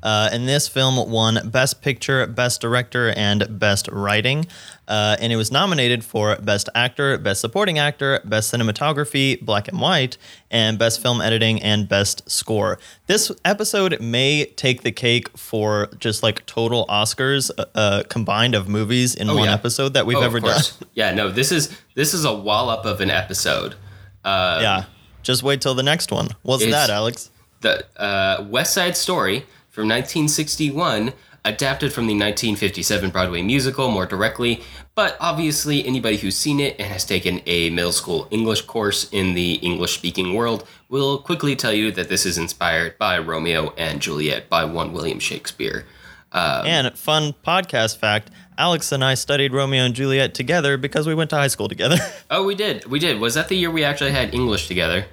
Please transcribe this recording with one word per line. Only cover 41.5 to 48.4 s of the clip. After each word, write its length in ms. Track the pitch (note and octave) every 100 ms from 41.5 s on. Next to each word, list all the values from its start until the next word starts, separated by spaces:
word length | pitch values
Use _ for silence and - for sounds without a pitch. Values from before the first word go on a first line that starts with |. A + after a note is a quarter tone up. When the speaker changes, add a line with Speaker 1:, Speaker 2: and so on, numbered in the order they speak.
| C3+
Speaker 2:
tell 160 | B2
you 180 | G#2+ G#2+
that 180 | F#2 F2+
this 160 | F#2
is 140 | F#2+ E2+
inspired 580 | E2 - F2 E2 E2+ -
by 220 | G#2+ F2+
Romeo 560 | D#2+ D#2+ E2 E2 D2+ -
and 240 | D#2+ D2
Juliet 480 | - D2+ D2+ A#1+ -
by 160 | E2+
one 280 | D#2+ E2 D#2+
William 260 | E2 D#2+ -
Shakespeare. 680 | - - - - - - - - - - _
Um, 360 | - E2 C2+ -
Speaker 1:
And 300 | E3 B2+ -
fun 380 | - D#3 D3+ C#3+
podcast 520 | - F3+ F#3 C3 A2 -
fact, 320 | A2 G#2 - -